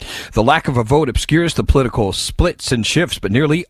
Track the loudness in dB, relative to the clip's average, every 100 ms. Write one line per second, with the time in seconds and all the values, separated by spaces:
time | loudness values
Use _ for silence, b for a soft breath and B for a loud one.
0 | B B B 0 2 2 0 -2 2 2
1 | 2 -2 0 0 2 0 2 2 2 0
2 | -2 -2 -4 0 0 -2 -2 -2 0 0
3 | -2 -4 -2 2 2 0